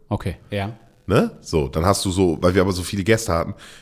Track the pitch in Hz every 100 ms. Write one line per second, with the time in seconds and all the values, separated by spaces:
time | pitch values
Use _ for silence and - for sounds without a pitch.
0 | - 101 98 - - 101 98 120 _ _
1 | - 107 226 - - 78 67 80 90 95
2 | 98 90 92 80 90 92 92 92 87 101
3 | 95 110 - 82 82 - - -